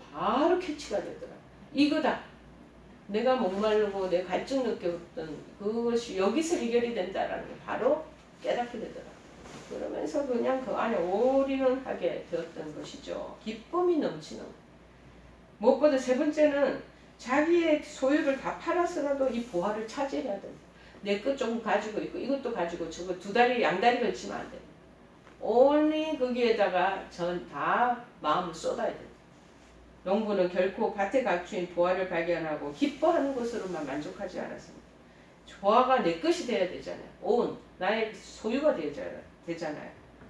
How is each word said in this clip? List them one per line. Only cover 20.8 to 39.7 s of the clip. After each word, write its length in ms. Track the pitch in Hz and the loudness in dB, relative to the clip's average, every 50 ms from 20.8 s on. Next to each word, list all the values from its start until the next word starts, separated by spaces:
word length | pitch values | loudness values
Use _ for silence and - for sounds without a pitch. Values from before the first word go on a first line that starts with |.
| - - - - - | -20 -20 -18 -8 -4
내 160 | 202 202 202 | -2 -2 0
것 140 | - 269 269 - | 0 -2 -2 0
조금 240 | 247 226 233 208 - | -2 -2 -2 -2 0
가지고 360 | 202 185 208 220 214 202 170 | 0 0 0 0 -2 -4 -4
있고 160 | 151 151 - - | -6 -6 -6 -6
이것도 340 | 226 240 277 269 - 233 190 | -4 -2 -2 -2 -2 -4 -4
가지고 360 | 185 175 170 170 170 170 156 | -2 -2 -4 -4 -6 -8 -8
저거 280 | - 175 175 185 175 - | -8 -8 -6 -6 -6 -6
두 140 | - 202 196 | -6 -2 2
다리, 280 | 233 247 247 254 226 | 4 4 4 4 2
양 180 | 196 - 180 196 | 2 2 2 4
다리 180 | 214 240 247 247 | 4 4 4 4
걸치면 380 | 226 190 175 - - 196 - - | 2 -2 -2 -4 -6 -8 -8 -8
안 140 | - - | -10 -10
돼. 80 | - - - - - - - - - - - - - - - - - - | -14 -16 -18 -20 -20 -20 -20 -20 -20 -20 -20 -20 -20 -20 -20 -20 -12 -6
only 760 | - 190 220 240 262 285 294 302 302 311 311 311 311 320 302 254 | -2 4 6 8 8 8 8 6 4 4 2 2 0 -2 -2 -2
거기에다가 880 | 254 247 240 247 240 226 220 208 196 185 180 180 185 196 190 196 - - | 0 0 2 2 4 4 4 4 4 4 4 4 2 2 0 -2 -6 -10
전 400 | - - 170 175 175 170 - - | -8 -4 -4 -2 -2 -4 -6 -8
다 540 | 147 143 156 160 190 226 240 247 240 233 - - - - | -6 -2 0 2 2 4 4 2 2 0 -6 -12 -14 -4
마음을 320 | 160 151 151 180 185 170 160 | 0 0 2 2 0 -2 -6
쏟아야 360 | - - - - - 220 - | -6 -4 -4 -2 -2 -2 -4
된다. 200 | - - - - - - - - - - - - - - - - - - - - - - - | -4 -6 -12 -18 -20 -20 -20 -20 -20 -20 -20 -20 -20 -20 -20 -20 -20 -20 -20 -20 -20 -8 -2
농부는 460 | 180 196 220 214 202 202 185 180 180 | 0 0 2 2 0 2 2 2 2
결코 440 | 180 185 185 196 - 226 214 185 - | 2 2 2 2 0 0 -2 -2 0
밭에 300 | 202 196 196 - 254 - | -2 -2 0 2 2 2
갖추인 440 | 202 180 175 - - 220 185 175 - - | 2 0 0 -2 -4 -6 -6 -6 -2 0
보화를 340 | 175 175 180 185 190 185 - | 2 2 2 2 0 0 -2
발견하고 640 | 175 165 165 175 170 160 160 156 151 143 143 143 143 | -2 -2 0 0 0 0 0 -2 -4 -4 -6 -8 -4
기뻐하는 600 | - 285 302 - - 311 339 339 302 277 277 262 | -2 -2 -2 0 2 2 4 4 4 2 0 -2
것으로만 500 | 247 233 233 226 202 190 185 175 156 151 | -2 -4 -4 -4 -6 -6 -6 -6 -6 -6
만족하지 540 | 135 143 151 156 180 190 - 202 180 - 170 | -6 -6 -6 -6 -8 -8 -8 -8 -8 -6 -8
않았습니다. 420 | - - - - - - - - - - - - - - - - - - - - - - - - | -8 -8 -10 -12 -14 -16 -20 -20 -20 -20 -20 -20 -20 -20 -20 -20 -20 -20 -20 -20 -20 -20 -14 0
보화가 420 | 196 202 220 247 254 262 262 240 | 2 6 6 6 6 6 4 4
내 180 | 196 170 165 - | 4 2 0 2
것이 280 | - 330 339 - - 240 | 2 0 0 0 0 -2
돼야 200 | 220 196 185 - | 0 0 0 -2
되잖아요. 360 | - - - - - - - - - - | -2 -6 -10 -10 -10 -10 -12 -16 -16 -6
온, 360 | - 190 233 240 196 147 - - - - - - | 0 2 2 2 2 0 -4 -8 -14 -20 -10 -4
나의 360 | 180 196 220 226 220 214 - | -2 0 0 0 -2 -4 -6
소유가 600 | - - - - - - 220 247 285 302 294 262 | -10 -16 -18 -16 -8 -4 -2 -2 2 2 2 2
되자-, 280 | - 151 139 - - - - - - - - - - - | 2 -2 -6 -6 -8 -8 -8 -10 -12 -14 -18 -20 -14 -10
되잖아요. 440 | 170 170 - 170 156 | -10 -8 -6 -6 -6